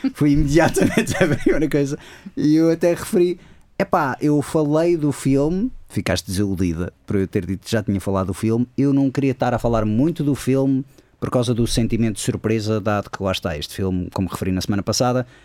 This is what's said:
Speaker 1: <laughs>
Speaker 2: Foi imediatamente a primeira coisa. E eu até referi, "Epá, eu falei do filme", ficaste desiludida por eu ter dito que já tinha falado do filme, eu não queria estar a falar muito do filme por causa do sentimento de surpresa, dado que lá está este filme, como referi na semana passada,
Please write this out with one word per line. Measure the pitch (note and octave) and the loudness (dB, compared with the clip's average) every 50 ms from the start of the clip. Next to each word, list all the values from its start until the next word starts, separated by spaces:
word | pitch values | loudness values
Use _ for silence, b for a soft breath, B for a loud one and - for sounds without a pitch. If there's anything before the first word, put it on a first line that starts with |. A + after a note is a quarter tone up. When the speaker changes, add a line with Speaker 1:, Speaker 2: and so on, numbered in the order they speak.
Speaker 1:
<laughs> | - C4+ - | -4 -6 -2
Speaker 2:
Foi | - C#3+ D3+ C#3+ | 0 2 4 4
imediatamente | C#3+ - C#3 C#3+ E3+ E3 - - - - - - - A3+ - - - G3 | 4 2 4 4 4 4 4 2 2 0 2 2 0 0 0 0 0 2
a | E3 - | 2 2
primeira | - - - - - D#3 C#3+ | 0 2 0 2 2 0 0
coisa. | D3+ D3 C#3+ C#3 D3 B B B B B B G3 - | 0 0 0 -2 -4 B B B B B B -14 -6
E | - - D3+ D3+ | -2 2 2 4
eu | D#3+ E3 E3 | 4 4 2
até | E3 E3 F3 F3 | 2 2 2 0
referi, | E3+ E3 - - - F3+ F3 F3+ F3 b b b b b b b _ _ | 0 0 -4 -2 2 2 2 2 0 b b b b b b b _ _
"Epá, | G3 - - F3+ D#3 C3+ A#2+ - | -2 0 2 0 2 0 -2 0
eu | - D3 D3 D3 C3 | 0 2 2 2 0
falei | - - D#3+ D#3 C#3+ D3 D#3 D#3+ F3 F3 | 0 0 0 0 2 2 2 2 2 2
do | D#3+ D3 D3 | 2 0 -2
filme", | C3+ - - D3 C3+ C3+ C#3+ D#3 F3 F#3 G#3+ C4 - - - - | -2 0 0 2 2 2 2 2 0 -2 -2 -4 -6 -10 -16 -8
ficaste | - G#2+ - - F2 F2+ - | -6 -4 -2 0 -2 -2 -2
desiludida | - F#2+ F2+ G#2 G2 G2 E2+ F#2+ F2+ E2 D#2+ F2 - - _ _ | -4 -2 -2 0 0 0 0 0 0 0 -2 -4 -6 -8 _ _
por | - G2+ | -4 -2
eu | G2+ F#2+ | -2 -2
ter | F2 - G#2 F2 | 0 -2 -4 -4
dito | E2+ G2 F2 - | -2 -6 -8 -6
que | - | -4
já | - A2 G2 | -4 -2 -2
tinha | - G2+ F#2+ | -2 -2 -2
falado | - G#2 G2 F#2+ F#2+ F2+ | -2 -2 -2 -2 -2 -2
do | F#2+ | -4
filme, | - - A2 A2+ A#2 B2 B2 - | -4 -2 0 0 0 -2 -4 -2
eu | - C3+ C#3+ C#3 | -2 0 2 2
não | C#3 C#3 C3+ | 2 2 0
queria | C3 - C3+ C3+ B2 | 0 0 0 0 0
estar | - B2+ B2 A#2+ | 0 0 0 0
a | A#2 | 0
falar | - A#2+ A#2 A2 G#2+ | 0 0 0 2 0
muito | G#2+ G#2+ A2+ C#3 E3 E3+ - D3 | 2 2 2 2 0 0 -2 -2
do | C#3+ C#3 | -2 -2
filme | B2+ - C3 C3 C3+ C3+ C3+ C3+ C3 C3 b b b b b b b | -2 0 0 0 2 2 2 2 0 -2 b b b b b b b
por | - - | -6 -2
causa | - B2+ A#2+ A2+ B2 | 0 0 2 2 2
do | G#2+ A#2+ | 0 0
sentimento | A2 - - A2+ A2 - G#2+ A#2 A2+ G2+ | 0 2 0 0 0 0 0 0 -2 -2
de | - | -2
surpresa, | - - A2 G2+ - A2 A2 A2+ G#2 G#2+ A2 A2 | -4 -4 -4 -2 -2 -2 -2 0 0 -2 -2 -2
dado | F#2+ A2 G#2 G2+ G2 - | 0 0 -2 -2 -4 -6
que | - - G2 | -8 -4 -4
lá | F#2+ F#2 | -2 -2
está | - - F#2+ D#2+ | -2 -4 -6 -6
este | D2+ D#2+ - - | -6 -10 -10 -6
filme, | - G2 F#2 F#2 F2+ F2+ E2+ - | -4 -2 -2 -2 -2 -4 -4 -4
como | - F#2+ F2 | -4 -4 -4
referi | - - - F#2+ F#2 | -4 -6 -4 -2 -2
na | F#2 | -2
semana | - - G#2 G2+ F#2+ | -2 -2 -2 -2 -2
passada, | - G#2 - C3 B2 B2 B2+ B2 b b b b | 0 0 2 2 2 0 0 -2 b b b b